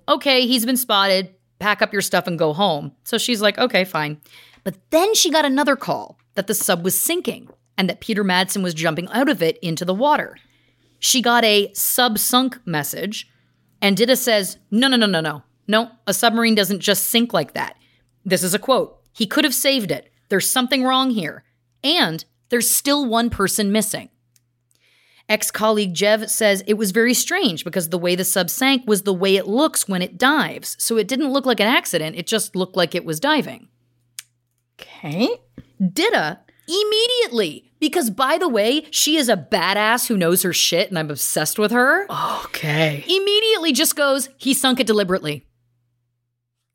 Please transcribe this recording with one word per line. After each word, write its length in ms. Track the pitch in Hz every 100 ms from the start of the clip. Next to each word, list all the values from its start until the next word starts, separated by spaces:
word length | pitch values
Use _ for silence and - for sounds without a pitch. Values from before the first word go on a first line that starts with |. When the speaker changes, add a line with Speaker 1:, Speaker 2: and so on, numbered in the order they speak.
| -
Speaker 1:
"Okay, 360 | 311 285 254 247
he's 200 | 254 226
been 100 | 247
spotted. 580 | - 202 196 185 190 _ _ -
Pack 220 | 208 202
up 120 | 208
your 80 | 202
stuff 260 | - 180 180
and 100 | 165
go 140 | 160
home." 400 | 151 202 147 151 - -
So 120 | 226
she's 240 | - 220
like, 160 | 208 202
"Okay, 280 | 254 185 185
fine." 340 | 160 151 151 _ - - _
But 120 | 196 - _
then 260 | 311 403 440
she 140 | 349
got 160 | 311 285
another 300 | 262 294 254
call 420 | - 127 - - _ -
that 120 | 196
the 60 |
sub 300 | 208 - 175
was 160 | 180 -
sinking 500 | - 349 285 - - - _ -
and 100 | 185
that 120 | -
Peter 220 | - 208 196
Madsen 380 | 180 190 202
was 100 | 180
jumping 340 | 156 165 156 180
out 200 | 226 285
of 120 | 208
it 160 | 165 -
into 240 | 175 160 175
the 80 |
water. 440 | 190 285 277 - - _ _ _ _ _ _
She 220 | - 254
got 240 | 240 240 226
a 260 | 208 202
sub 440 | - - - 247 208
sunk 400 | - 247 262 - -
message, 640 | 156 143 160 190 214 - _ _ _ _ _
and 140 | 202 190
Ditte 220 | 240 247
says, 400 | 240 214 190 - _
"No, 180 | 214 269
no, 80 | 247
no, 80 | 208
no, 160 | 170
no. 220 | 160 147 - _ -
No, 260 | 214 233 - -
a 80 |
submarine 420 | 196 233 226 226 214
doesn't 260 | 190 190
just 260 | - 185 -
sink 240 | 233 233
like 220 | 180 147
that." 240 | - 139 - _ _ _ _ 185
This 180 | 175
is 100 | 180
a 60 | 196
quote. 380 | - 240 160 - _
"He 120 | - 208
could 200 | - 294
have 100 | 247
saved 360 | 277 269 185
it. 200 | 139 - _ _
There's 240 | 190 -
something 320 | 262 247 269
wrong 280 | 254 262 262
here. 340 | 214 156 - - _ _ _ 269
And 400 | 339 202 165 - _ _
there's 200 | 240 226
still 360 | - 285 294 254
one 240 | 226 233
person 420 | - 190 - 202
missing." 380 | 214 202 143 101 _ _ _ _ _ _ _ _ _ _ _ -
Ex-colleague 680 | 214 - - 220 214 196
Jev 360 | 165 202 214 214
says 340 | - 214 196 202
it 60 | 214
was 160 | 208
very 220 | 208 233
strange 500 | 240 - 359 233 156
because 260 | 180 190 165
the 80 | 175
way 160 | 175 180
the 100 | 185
sub 240 | 196 175
sank 340 | - 262 262 233
was 160 | 202
the 120 | 202
way 220 | 180 196 190
it 120 | 185
looks 400 | 233 311 302 -
when 140 | 180
it 160 | 180 -
dives. 580 | 254 302 160 - - -
So 180 | - 226
it 100 | 202
didn't 240 | 262 285
look 140 | 269 262
like 140 | 208
an 80 | 208
accident. 500 | 311 - 165 156 170
It 100 | 165
just 280 | 220 - 185
looked 200 | 185 185
like 180 | 170
it 120 | 180 170
was 140 | 156
diving. 500 | 277 302 147 120 - _ _ _ _ - - _ _ _ _ -
Speaker 2:
Okay. 500 | - - 160 165 294 480 _ - - -
Speaker 1:
Ditte 560 | 185 190 415 240 156 - _ _ -
immediately, 1040 | 370 415 427 480 494 403 233 175 - - _
because 300 | 302 349 233
by 280 | 190 262 330
the 120 | 359
way, 360 | 220 214 294 302
she 240 | - 294 311
is 140 | 240
a 80 | 196
badass 720 | 135 156 175 202 214 240 -
who 100 | 202
knows 260 | 170 180
her 100 | 185
shit, 360 | 160 - 170 196
and 100 | 175
I'm 100 | 151
obsessed 480 | 143 - 165 151 -
with 140 | 208
her. 340 | 240 262 339 403 - - - -
Speaker 2:
Okay. 580 | - 151 156 156 143 -
Speaker 1:
Immediately 640 | 381 403 415 440 427 330
just 240 | 262 320 -
goes, 340 | 277 269 262 -
"He 160 | 262
sunk 260 | 269 262 247
it 80 | 220
deliberately." 600 | 208 185 185 151 147 - _ _ _ _ _ _ _ _ _ _ _ _